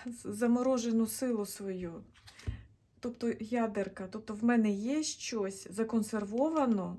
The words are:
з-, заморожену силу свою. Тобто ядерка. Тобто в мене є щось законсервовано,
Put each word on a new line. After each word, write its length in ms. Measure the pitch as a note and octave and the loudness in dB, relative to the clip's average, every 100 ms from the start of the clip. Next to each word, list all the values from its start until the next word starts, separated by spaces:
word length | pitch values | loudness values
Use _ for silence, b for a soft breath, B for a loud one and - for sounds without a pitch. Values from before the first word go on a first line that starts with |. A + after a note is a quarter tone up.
| B3 | -12
з-, 280 | A#3 - | -10 -8
заморожену 720 | G#3 A#3+ B3 C4 B3+ A#3 A3+ A3+ | 0 4 4 4 2 2 2 2
силу 380 | - B3+ A3 G3 | 0 0 0 -2
свою. 580 | - G3 F#3 F3 E3 - - B B B B B _ _ _ | -6 -6 -4 -6 -10 -16 -20 B B B B B _ _ _
Тобто 340 | A#3+ A#3+ A#3 A3+ | -8 -4 -2 -2
ядерка. 680 | A3 A#3+ A3 G3+ F#3+ - F#3+ | -2 0 0 0 -4 -6 -10
Тобто 220 | A3 A3 | -10 -8
в 100 | G#3 | 0
мене 280 | A#3 A#3+ G#3+ | 4 6 6
є 320 | G3+ A3+ D4+ | 2 0 0
щось 640 | D4+ - - A3+ G3 F#3+ - | -2 -4 -4 -2 -2 -6 -8
законсервовано, 1300 | F#3+ A3+ A3+ G#3+ G#3+ G3+ A3+ D#4 D#4+ C4 G3+ F3 | -4 0 0 0 -2 -2 2 4 4 4 4 0